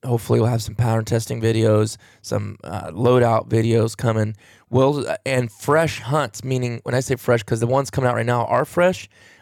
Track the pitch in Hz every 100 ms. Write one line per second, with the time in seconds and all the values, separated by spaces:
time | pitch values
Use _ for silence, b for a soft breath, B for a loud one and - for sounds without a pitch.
0 | 127 120 - 120 113 117 104 101 117 110
1 | 110 117 - 117 113 113 110 107 107 -
2 | b b - 107 104 101 - 92 76 85
3 | 123 127 120 113 - 113 113 117 110 -
4 | 120 110 107 107 b b b 127 135 147
5 | 117 - 131 131 120 - - 160 165 -
6 | 113 151 131 - 131 127 123 117 - 123
7 | - 123 - 120 - 113 117 135 135 -
8 | 127 117 113 123 117 120 151 - 180 185
9 | - b b b